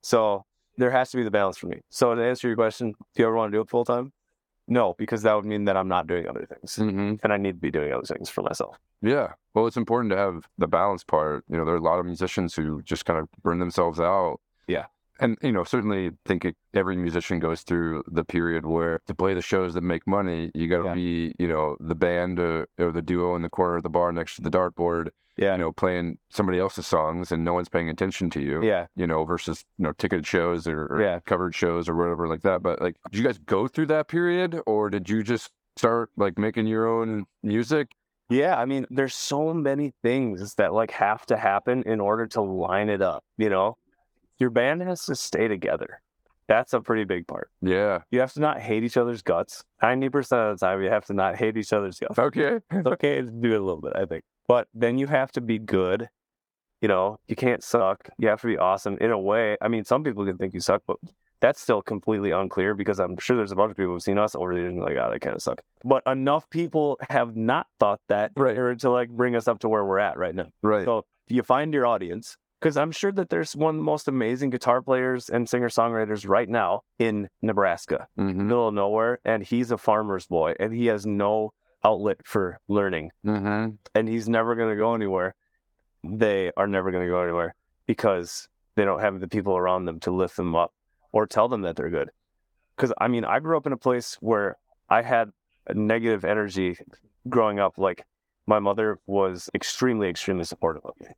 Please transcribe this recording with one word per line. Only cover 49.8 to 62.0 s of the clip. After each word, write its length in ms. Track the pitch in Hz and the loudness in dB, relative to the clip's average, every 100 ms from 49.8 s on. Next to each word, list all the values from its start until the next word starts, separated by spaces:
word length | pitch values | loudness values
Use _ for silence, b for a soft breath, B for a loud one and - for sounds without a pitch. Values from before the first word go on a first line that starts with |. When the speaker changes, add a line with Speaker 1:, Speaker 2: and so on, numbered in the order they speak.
Speaker 1:
Ninety 280 | 113 127 135 | 2 2 0
percent 320 | 139 127 123 | -2 0 0
of 160 | 107 98 | 0 0
the 80 | 92 | 0
time, 160 | 95 | 0
you 80 | 95 | 2
have 160 | 107 - | 0 0
to 80 | |
not 220 | 101 95 90 | 0 0 0
hate 200 | 110 110 | -2 -2
each 160 | 104 | 0
other's 260 | 107 98 90 | 0 0 -6
guts. 200 | - 208 | -4 0
Speaker 2:
Okay. 420 | 135 - 147 226 _ | 0 2 0 -2 _
<laughs> 40 | |
Speaker 1:
It's 160 | 190 156 | -2 0
okay 360 | - 143 139 | 0 0 0
to 80 | 123 | -4
do 240 | 113 117 | -2 2
it 60 | 110 | 2
a 40 | |
little 160 | 95 82 | 0 -4
bit, 120 | 67 - | -4 -4
I 80 | 95 | -4
think. 180 | 82 _ _ - | -6 _ _ 4
But 180 | 123 - | 4 4
then 240 | 113 117 127 | 0 0 0
you 80 | 139 | 0
have 240 | 143 131 | 0 0
to 80 | - | -4
be 180 | 120 110 | -2 -2
good. 520 | 110 95 90 101 117 _ _ _ _ _ _ _ | 2 2 4 0 -2 _ _ _ _ _ _ _
You 80 | 110 | 2
know, 300 | 92 95 107 - | 4 2 -2 -8
you 80 | 110 | 0
can't 260 | 127 117 | 0 0
suck. 460 | - 120 95 101 - - | 2 2 4 0 -8 0
You 100 | 110 | 2
have 120 | 107 | 2
to 80 | 120 | 0
be 100 | 98 | 0
awesome 400 | 90 98 104 98 | 2 0 -2 0
in 120 | 113 | 0
a 60 | 110 | 0
way. 380 | 95 107 113 107 | 2 2 0 0
I 60 | 110 | -2
mean, 160 | 113 | -2
some 180 | 104 131 | 0 0
people 240 | 151 104 98 | 0 -2 -4
can 100 | 90 | -2
think 160 | 95 | -4
you 80 | 90 | -4
suck, 220 | - 98 - | 0 0 0
but 100 | - - _ _ _ | -8 -10 _ _ _
that's 200 | 123 147 | 0 2
still 200 | - 110 | 0 0
completely 520 | - 104 | 0 -6